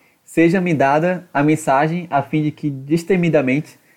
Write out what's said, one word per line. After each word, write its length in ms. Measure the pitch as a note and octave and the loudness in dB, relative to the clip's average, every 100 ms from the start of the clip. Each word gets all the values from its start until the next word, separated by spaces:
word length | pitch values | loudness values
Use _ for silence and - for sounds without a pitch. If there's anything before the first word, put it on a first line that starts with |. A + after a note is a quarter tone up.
| _ _ - | _ _ -6
seja-me 460 | - E3+ F#3+ F3+ | 2 2 2 0
dada 540 | D3 C#3 D3 F3 F3+ - | 0 2 2 0 -4 -4
a 80 | C#3 | -2
mensagem 640 | D3 D3+ D3 C3+ D#3 F3 E3+ | 0 0 0 0 0 -2 -2
a 120 | C#3 | -4
fim 220 | C3+ D#3 | -2 -2
de 80 | D3+ | -2
que 180 | D3 D3+ | -4 -8
destemidamente 1120 | C3+ C#3 E3 E3+ F#3 E3+ D3+ C3 C#3 - - _ | -8 -4 -4 0 0 2 2 0 -2 -4 -18 _